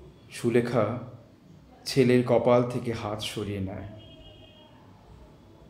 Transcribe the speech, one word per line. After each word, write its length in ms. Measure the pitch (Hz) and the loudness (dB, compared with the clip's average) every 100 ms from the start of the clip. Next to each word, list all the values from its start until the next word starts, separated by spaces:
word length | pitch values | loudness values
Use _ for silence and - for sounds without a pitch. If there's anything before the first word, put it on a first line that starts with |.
| - - - | -20 -20 -20
সুলেখা 680 | - 120 117 117 123 104 123 - - - - - - - - - | -4 0 2 2 0 0 -2 -10 -18 -20 -20 -20 -20 -20 -18 -4
ছেলের 380 | 139 120 127 123 | 2 6 4 4
কপাল 420 | 117 123 123 123 | 4 4 4 2
থেকে 240 | 127 117 | -4 -6
হাত 280 | 107 107 110 | -6 -6 -8
সরিয়ে 380 | - - 101 101 | -8 -8 -8 -6
নেয়। 280 | 95 101 98 - - - - - - - - - - - - - - - - - | -8 -8 -14 -16 -20 -20 -20 -20 -20 -20 -20 -20 -20 -20 -20 -20 -20 -20 -20 -20